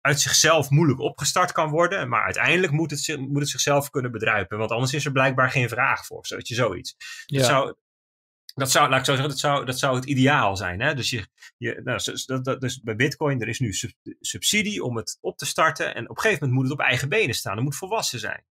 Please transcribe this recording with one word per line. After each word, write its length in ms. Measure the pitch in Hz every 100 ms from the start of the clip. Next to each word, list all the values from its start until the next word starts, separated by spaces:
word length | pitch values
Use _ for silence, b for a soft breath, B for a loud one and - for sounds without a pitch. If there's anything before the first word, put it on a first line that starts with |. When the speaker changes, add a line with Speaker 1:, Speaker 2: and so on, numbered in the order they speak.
Speaker 1:
uit 180 | 139 143
zichzelf 480 | - - 156 160 139
moeilijk 300 | 143 165 131
opgestart 520 | 131 - 139 185 160
kan 180 | - 156
worden. 400 | 151 175 196 131
Maar 140 | 117
uiteindelijk 480 | 98 - 123 170 185
moet 180 | 151 160
het 80 | 143
zi-, 160 | - 147
moet 240 | 135 143
het 80 | 143
zichzelf 400 | - - 143 139
kunnen 220 | 143 123
bedruipen. 460 | 117 110 107 95 107
Want 140 | 110
anders 220 | 117 131
is 120 | 151 147
er 60 |
blijkbaar 400 | 135 131 131 127
geen 180 | 135 120
vraag 360 | 113 135 113 -
voor. 200 | 85 -
Zo, 80 | 98
weet 120 | 101
je, 80 | 117
zoiets. 400 | 117 90 - - B B B
Speaker 2:
Ja. 120 | 139
Speaker 1:
Dat 100 | 127
zou, 280 | 139 120 - _ _ _ _ _ _ -
dat 180 | - 135
zou, 180 | 170 147
laat 100 | 131
ik 60 | 131
zo 60 |
zeggen, 180 | 131 143
dat 100 | 131
zou, 260 | 147 139 131
dat 140 | 127
zou 160 | 143 127
het 100 | 131
ideaal 520 | 135 131 143 107 95
zijn. 240 | 95 90
Hè? 120 | 139 143
Dus, 140 | 110
je, 180 | 113 95 _ B _
je, 240 | 117 -
nou, 160 | 127 110
s-, 100 | -
s-, 120 | 127 -
dat, 200 | 131 131
dat, 160 | 123
dus 200 | 127 -
bij 140 | 113 107
Bitcoin, 460 | 143 - 151 135
er 60 | 110
is 120 | -
nu 140 | 117
sub-, 420 | 92 - _ - -
subsidie 640 | - - - 208 208 202
om 140 | 127 113
het 200 | - -
op 160 | - -
te 80 | 143
starten. 500 | - 160 151 165 -
En 80 | 117
op 60 | 113
een 60 |
gegeven 260 | 220 - 139
moment 140 | 131
moet 80 | 131
het 80 | 147
op 60 | 139
eigen 220 | 123 135
benen 260 | 214 180 107
staan. 220 | - 101
Er 60 |
moet 120 | 143 139
volwassen 440 | 185 220 - 120
zijn. 260 | 104 - _